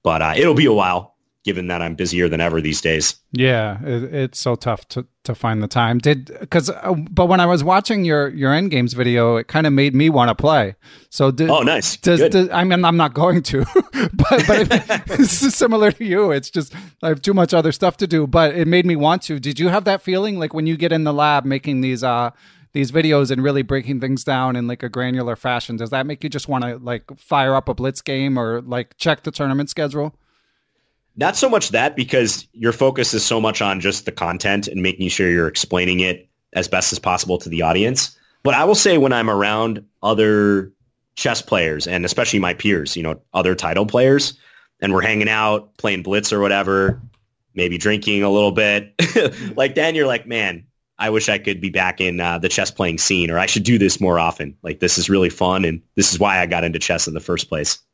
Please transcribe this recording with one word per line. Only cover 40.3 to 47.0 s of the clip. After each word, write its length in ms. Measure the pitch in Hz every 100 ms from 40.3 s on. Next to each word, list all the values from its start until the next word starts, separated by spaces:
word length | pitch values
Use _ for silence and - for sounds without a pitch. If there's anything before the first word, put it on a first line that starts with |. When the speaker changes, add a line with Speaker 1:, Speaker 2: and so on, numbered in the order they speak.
| 104 104 101 95 _ _ _ _ -
Speaker 1:
chess 260 | 131 113
players, 440 | - 101 82 76 85
and 200 | 90 87
especially 340 | - 120 104
my 140 | 90
peers, 420 | 87 104 92 73 85
you 80 |
know, 160 | 80 78 _
other 220 | 92 90 92
title 300 | 82 85 107
players, 540 | 123 131 143 139 - _ _ _ _
and 120 | 98
we're 80 | 92
hanging 260 | 107 107 107
out, 480 | 110 110 107 - _
playing 260 | 110 95
blitz 280 | 92 104 101
or 80 | 104
whatever, 600 | 101 98 95 98 98 -